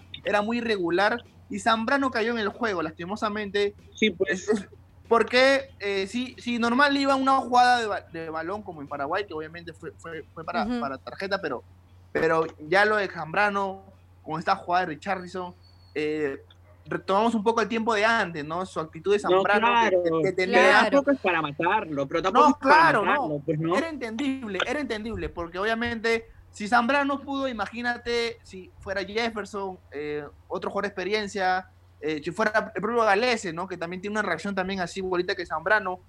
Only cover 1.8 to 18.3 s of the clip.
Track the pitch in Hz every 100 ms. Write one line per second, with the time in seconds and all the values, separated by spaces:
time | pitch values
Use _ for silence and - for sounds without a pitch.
1.8 | 226 277 269 269 220 240 202 - 233 180
2.8 | 160 - 170 214 220 208 202 202 202 -
3.8 | - - 214 170 190 190 202 214 - -
4.8 | - - - 233 226 247 262 269 269 -
5.8 | 202 196 190 240 254 - 240 240 233 247
6.8 | 285 285 277 269 262 269 240 247 247 247
7.8 | 220 185 - 165 165 160 165 208 196 160
8.8 | 143 143 143 185 208 156 156 170 165 151
9.8 | 165 - 165 160 - - 160 175 214 247
10.8 | 139 135 - - 196 196 170 117 - -
11.8 | _ - - 151 160 160 160 - 151 180
12.8 | 208 214 185 170 156 175 208 202 196 190
13.8 | - - _ _ - 156 180 190 - 180
14.8 | 180 143 202 185 180 185 180 - - -
15.8 | - - 151 156 147 139 - - - -
16.8 | - 165 - 196 226 226 202 226 208 226
17.8 | 226 214 220 233 185